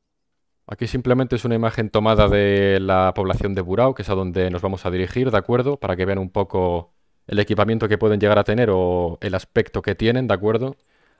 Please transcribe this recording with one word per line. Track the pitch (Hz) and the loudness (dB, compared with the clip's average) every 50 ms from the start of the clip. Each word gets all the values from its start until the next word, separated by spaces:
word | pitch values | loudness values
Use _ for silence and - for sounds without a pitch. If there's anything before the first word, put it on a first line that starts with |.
| _ _ _ _ _ _ _ _ _ _ _ _ _ | _ _ _ _ _ _ _ _ _ _ _ _ _
Aquí | - 104 - - | -16 -10 -8 -6
simplemente | 113 - 127 117 127 123 127 131 120 127 | -6 -4 -2 0 0 2 2 0 0 -2
es | 113 - | -2 -2
una | 120 117 | -2 0
imagen | 113 113 113 - - 113 104 | 0 0 -2 -2 -4 -4 -2
tomada | - 110 104 110 113 104 107 101 | 0 2 2 4 4 4 4 4
de | 98 101 101 101 101 98 98 98 98 95 | 4 4 4 4 4 4 4 4 2 2
la | 95 95 95 92 95 92 90 | 2 2 2 4 4 2 2
población | - 98 95 92 - - 101 98 | 0 -2 -2 -2 -2 -2 -4 -4
de | 95 | -4
Burao, | 90 87 92 107 123 135 131 | -4 -2 0 2 2 2 0
que | - | -2
es | 98 - | -4 -4
a | 101 | -2
donde | 95 95 90 87 95 92 92 | -2 -2 -2 -2 0 0 0
nos | 87 87 | -2 -2
vamos | 92 95 98 92 - | -4 -4 -4 -4 -4
a | 95 | -4
dirigir, | 90 92 92 90 - 123 127 127 | -2 -2 -2 -2 -2 -2 0 0
¿de | 110 101 | 0 0
acuerdo? | 92 - 117 120 127 139 143 - | 0 0 0 0 0 -2 -4 -4
Para | - 98 92 | -4 -4 -4
que | 90 92 | -2 -2
vean | 95 98 95 | -2 -2 -2
un | 95 92 | -4 -4
poco | - 107 98 - - 95 92 90 87 85 82 - _ _ _ _ _ _ _ | -4 -4 -4 -2 -2 0 0 0 0 -2 -6 -8 _ _ _ _ _ _ _
el | - - 101 | -4 -2 -2
equipamiento | 104 - 107 92 202 107 113 110 110 104 | 0 0 0 0 0 0 0 0 0 -2
que | 107 | 0
pueden | 101 110 107 107 101 | 0 2 2 2 2
llegar | 104 104 104 104 | 2 4 4 4
a | 101 | 2
tener | - 107 117 123 107 | 2 0 0 2 2
o | 95 92 92 90 90 90 87 85 85 - | 2 2 0 0 0 0 -2 -4 -6 -6
el | - 98 92 | -6 -6 -6
aspecto | 92 - - - 117 107 - - 104 | -6 -6 -4 -2 -2 -2 -2 -4 -6
que | - - 95 | -4 -4 -4
tienen, | - 110 110 120 127 131 110 | 0 0 0 0 0 0 -2
¿de | 104 | -2
acuerdo? | 90 101 107 110 110 127 135 139 - _ _ _ _ _ _ _ | 0 0 0 0 0 -2 -6 -8 -12 _ _ _ _ _ _ _